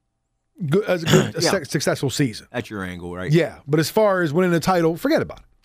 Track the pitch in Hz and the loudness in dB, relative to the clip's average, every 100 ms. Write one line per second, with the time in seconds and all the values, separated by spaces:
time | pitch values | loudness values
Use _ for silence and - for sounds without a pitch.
0 | _ _ _ _ _ 294 151 180 202 180 | _ _ _ _ _ -8 0 0 2 0
1 | 165 - 131 - 165 - 139 156 - 151 | 4 4 4 0 0 0 -2 -2 0 -2
2 | 139 - 139 104 - 123 120 107 92 90 | -2 0 -2 -2 -10 -8 -6 -8 -8 -8
3 | 87 87 110 160 135 - 139 156 151 220 | -10 -6 2 2 2 -4 -2 -2 0 2
4 | 214 185 165 156 185 170 - 185 165 170 | 2 2 0 0 2 2 2 2 2 0
5 | 277 311 110 - - _ | 0 0 -2 -8 -20 _